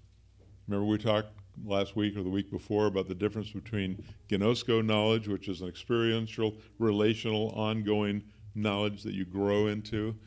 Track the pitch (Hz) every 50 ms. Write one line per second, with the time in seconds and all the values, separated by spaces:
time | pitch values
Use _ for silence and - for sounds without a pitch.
0 | - - _ _ - - _ - - - - - - - 101 101 104 107 107 104
1 | 107 113 107 107 107 107 - - - - - - 120 107 98 98 98 95 - 107
2 | 104 104 98 104 92 92 95 101 98 - - - - - 110 104 107 104 95 95
3 | 92 90 92 90 101 107 104 110 98 107 107 101 - - 113 104 95 92 92 101
4 | - - - - - - 104 95 101 110 120 117 - - 117 113 110 110 107 107
5 | 107 110 113 113 110 104 101 92 - 101 92 82 92 87 85 - - - 120 117
6 | 113 113 113 113 113 110 - - 110 107 107 - - - - - 113 110 104 104
7 | 107 110 113 107 - 113 107 107 110 110 - - 107 107 110 110 104 101 107 104
8 | 104 101 101 104 - - - - - - - 107 104 107 98 101 104 107 104 101
9 | - 107 98 98 95 87 90 98 101 101 101 104 107 107 104 107 107 - 113 107
10 | 107 110 110 110 -